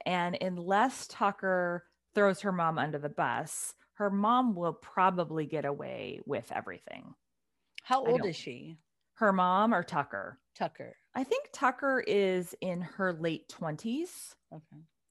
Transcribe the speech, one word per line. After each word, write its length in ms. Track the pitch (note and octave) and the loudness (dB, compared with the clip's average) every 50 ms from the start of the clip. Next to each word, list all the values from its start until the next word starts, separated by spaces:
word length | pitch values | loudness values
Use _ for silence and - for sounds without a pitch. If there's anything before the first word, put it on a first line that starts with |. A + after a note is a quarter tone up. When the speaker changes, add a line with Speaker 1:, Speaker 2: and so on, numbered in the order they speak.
| - | -4
Speaker 1:
and 320 | E3 F#3 F3+ F3 F3 - - | -2 0 0 0 0 -2 -2
unless 640 | F#3 F#3 F3+ F3 E3+ F#3 F#3+ G#3 A#3+ C4+ - - - | -2 -2 -4 -4 0 2 4 4 4 2 0 -4 -12
Tucker 800 | - - - A3+ G3+ - - F#3+ F#3+ F#3 F3+ F3+ F3 F3 F3 - _ _ _ _ _ - | -10 -4 0 0 0 0 0 0 0 2 2 2 0 -2 -4 -8 _ _ _ _ _ 2
throws 280 | G#3 G3+ G3 F#3 - | 4 4 4 4 2
her 100 | - G3+ | 0 -2
mom 260 | F#3 F3 E3 D#3+ D#3+ C#3 | 0 2 2 2 2 0
under 200 | C3 D#3 D3+ C#3+ | 0 -2 -2 -4
the 100 | C#3+ D3 | -6 -4
bus, 640 | - - D#3 B2+ A#2 - D#3+ - - - - - - _ _ _ _ | -2 -2 -2 0 0 -2 -4 -6 -8 -8 -8 -10 -10 _ _ _ _
her 160 | - G#3 G3+ | -2 -2 0
mom 440 | G3 G3 G3+ A3 A#3+ B3+ C4 A#3 G3 | 2 2 2 4 4 4 4 2 0
will 200 | F3 F3 E3 D#3 | 0 -2 -2 -4
probably 720 | - - - - F#3+ F#3 F#3+ F#3 F3+ E3+ D#3 D#3+ D#3+ D3+ | -4 -10 -4 0 4 4 4 4 2 -2 -2 -2 -4 -2
get 180 | C3+ D#3 D3+ C#3+ | -2 -2 -2 -2
away 560 | C#3+ C#3+ C#3+ C#3+ C3 B2+ A#2 G#2 G2 - - - | -2 -4 -4 -6 -8 -8 -8 -8 -8 -10 -10 -6
with 260 | - C#3 - - - | -4 -4 -4 -4 -6
everything. 600 | - - - F#2+ F2 - - - - - - - - _ _ _ _ _ _ _ _ _ _ _ _ - | -6 -6 -6 -8 -10 -14 -14 -16 -16 -16 -16 -20 -20 _ _ _ _ _ _ _ _ _ _ _ _ -8
Speaker 2:
How 220 | - - B3+ C4+ C4 | -2 0 0 2 4
Speaker 1:
I 60 | - | 2
Speaker 2:
old 100 | B3 C4 | 2 2
Speaker 1:
don't 80 | A3+ F#3 | 2 0
Speaker 2:
is 80 | D#3 | -4
she? 400 | - - C#3 A#2+ A#2+ - D#3+ D#3+ - _ _ _ _ _ _ _ | -6 -8 -12 -12 -12 -14 -16 -18 -18 _ _ _ _ _ _ _
Speaker 1:
Her 180 | - A3+ G3+ | 2 4 4
mom 400 | F#3+ F#3 F3+ F3+ F#3 G3 G#3+ A#3 | 6 6 6 6 6 6 6 6
or 100 | A3 F3 | 4 2
Tucker? 560 | E3+ - - D3+ C#3 - - G2 F#2+ - B2+ - _ _ - | 2 0 -2 -2 -2 -2 -4 -8 -8 -8 -12 -16 _ _ -8
Speaker 2:
Tucker. 420 | - F#3+ D3+ - - A#2+ A#2 - _ _ _ - | -4 -4 -4 -6 -8 -14 -16 -16 _ _ _ -6
Speaker 1:
I 100 | B3+ C4+ | -4 -2
think 240 | - A4 C5+ D5 - | 0 -2 -2 -4 -6
Tucker 500 | - - C#4 B3+ B3+ - C#4+ C4+ C4 B3+ - | -4 0 0 0 2 2 0 2 2 2 2
is 480 | - F#3 G3+ G3 F#3+ F#3 F3+ F3 - - - | 2 4 4 4 4 2 0 -2 -4 -8 -6
in 200 | - F#3 F3 F3 | -4 -4 -4 -4
her 320 | F3 - - - F#3+ F#3 | -6 -6 -4 -2 -2 -2
late 360 | E3+ D#3 E3+ E3 D#3+ - - - | 0 0 -2 -2 -2 -4 -8 -12
twenties. 840 | - - F3 D#3 D3+ - - A3+ A#3+ D4+ F4 F4+ - - - - - _ _ - | -10 -6 -4 -4 -4 -4 -4 -4 -4 -4 -4 -6 -10 -14 -16 -18 -18 _ _ -20
Speaker 2:
Okay. 300 | D#3 D#3 - _ D3+ D3+ D#3+ _ _ _ _ _ | -18 -18 -18 _ -20 -20 -20 _ _ _ _ _